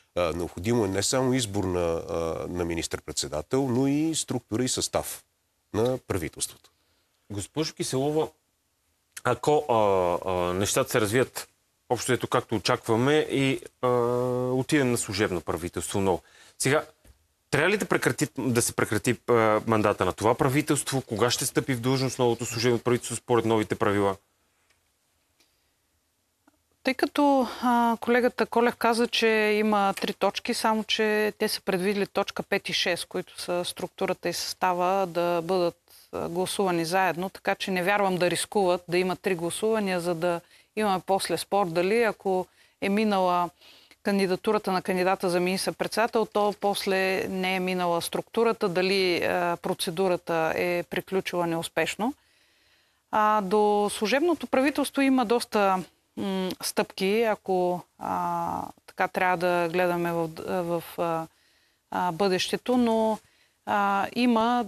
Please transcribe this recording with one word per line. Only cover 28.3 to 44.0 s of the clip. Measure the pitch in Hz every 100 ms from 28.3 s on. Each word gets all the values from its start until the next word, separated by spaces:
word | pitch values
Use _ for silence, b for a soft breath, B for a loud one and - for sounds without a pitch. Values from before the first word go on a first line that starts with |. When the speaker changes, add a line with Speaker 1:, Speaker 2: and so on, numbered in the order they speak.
| - 226
Speaker 3:
Колев | 233 240 -
каза, | 226 233 233
че | - 226 220 214 214
има | 214 208 196 190
три | 233
точки, | 196 196 - -
само | 226 233 220
че | 214 - 214 214 208 202
те | 214
са | -
предвидили | - 190 185 202 190
точка | - 202 -
пет | 185 196 -
и |
шест, | 170 - 170 -
които | 180 175 -
са | - 175
структурата | 175 - 180 - 185 180 175
и |
състава, | 170 - - 185 175 180 196 185
да | 165 175 175
бъдат, | 165 185 170 - _ - _
а, | - 160
гласувани | 170 180 - 196 170
заедно, | 165 185 185 160 185
така | - -
че | 196 -
не | 185
вярвам | 175 208 196 185
да | 175
рискуват | 165 - 214 185 180 -
да | 175
има | 185 175
три | -
гласувания, | 185 170 - 214 220 202 180
за | 170
да | 170 175 175 b b b -
имаме | 214 185 -
после | 190 - 165
спор | - 196 190
дали, | 165 180 226
ако | 226 180 196 185 175 b b b
е | 196
минала | 202 220 196 185 175 175 - B B B B